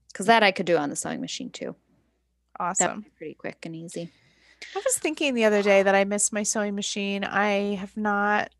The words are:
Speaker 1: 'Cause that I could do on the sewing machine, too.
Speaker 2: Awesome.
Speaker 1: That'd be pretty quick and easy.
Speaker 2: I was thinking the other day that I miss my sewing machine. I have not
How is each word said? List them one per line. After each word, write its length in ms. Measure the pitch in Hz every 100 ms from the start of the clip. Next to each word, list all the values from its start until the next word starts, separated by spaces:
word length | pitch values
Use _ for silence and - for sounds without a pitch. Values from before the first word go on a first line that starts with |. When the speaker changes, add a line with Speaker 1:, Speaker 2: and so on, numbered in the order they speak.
| _
Speaker 1:
'Cause 120 | - 202
that 180 | 226
I 80 | 202
could 140 | 190 175
do 100 | 160
on 120 | 143
the 60 | 160
sewing 240 | 156 160
machine, 280 | - - 127
too. 240 | - 67 - _ _ _ _ _ _ _ -
Speaker 2:
Awesome. 280 | 180 196 -
Speaker 1:
That'd 160 | 214 -
be 40 |
pretty 220 | _ 156 -
quick 300 | - - 165
and 80 | 165
easy. 360 | 170 180 170 _ _ _ _ _ - 392
Speaker 2:
I 60 |
was 140 | 508 -
thinking 360 | 320 311 294
the 120 | 240 214
other 160 | 208
day 200 | 202 196
that 120 | 196 196
I 80 |
miss 280 | 196 208 -
my 100 | 208
sewing 320 | 208 220 208 202
machine. 480 | - 208 196 202
I 520 | 196 196 208 202 202 202
have 200 | 202 214
not 560 | 208 202 202 208 -